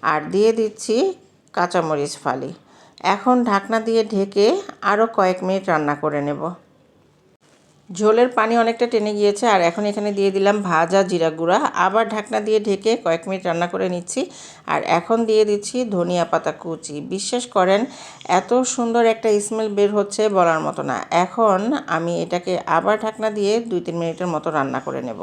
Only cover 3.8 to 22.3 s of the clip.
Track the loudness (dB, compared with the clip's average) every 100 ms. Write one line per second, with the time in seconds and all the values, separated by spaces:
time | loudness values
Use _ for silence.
3.8 | 0 0 0 0 0 2 2 2 -4 -6
4.8 | -2 2 2 2 0 0 -2 -2 0 0
5.8 | 0 -2 -2 -2 -4 -4 -6 -8 _ _
6.8 | _ _ _ _ _ _ _ _ _ _
7.8 | _ 0 4 6 4 2 2 2 2 2
8.8 | 0 0 0 2 2 2 2 4 4 0
9.8 | -2 -2 -4 0 0 2 2 2 2 2
10.8 | 4 2 2 2 0 0 2 2 2 0
11.8 | 2 2 0 -4 -4 -4 0 0 0 -2
12.8 | 0 0 0 -2 -2 -6 -2 -2 -2 -2
13.8 | -2 -4 -6 -6 -6 -8 -20 -20 -4 -4
14.8 | 0 0 2 0 2 2 4 0 -2 -4
15.8 | -2 -2 0 0 0 0 -2 -6 -8 -10
16.8 | -10 -10 -8 -6 -4 -6 -2 2 4 4
17.8 | 0 -8 -18 -18 0 0 2 0 0 -2
18.8 | 0 2 2 2 2 0 0 -4 -2 2
19.8 | 2 2 -2 0 2 4 4 2 -2 -6
20.8 | -4 -4 -2 0 0 2 2 4 0 -4
21.8 | -2 -4 -2 -4 -2